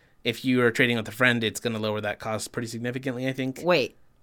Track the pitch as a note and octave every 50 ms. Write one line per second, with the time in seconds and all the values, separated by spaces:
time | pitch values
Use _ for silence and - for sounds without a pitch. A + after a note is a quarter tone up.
0 | _ _ _ _ - B2+ A#2 - - C3 B2+ B2 B2 A#2 A2+ - C3+ A#2+ A#2+ A#2
1 | G#2 G#2 G#2 - B2+ B2+ A#2+ A#2+ A2+ G#2+ F#2+ - - A#2+ A2+ G#2+ A2 G#2+ G#2+ G#2+
2 | G#2+ G#2 G#2 - - A2+ A2 G#2 G#2+ - - B2+ A#2+ A2 A#2 A2+ A#2 B2 B2 C3
3 | C3 C3+ B2+ A#2+ B2+ C3 C3 C3+ C3 C3 C3 - - E3+ F3+ D3+ A#2+ - - -
4 | - _ _ _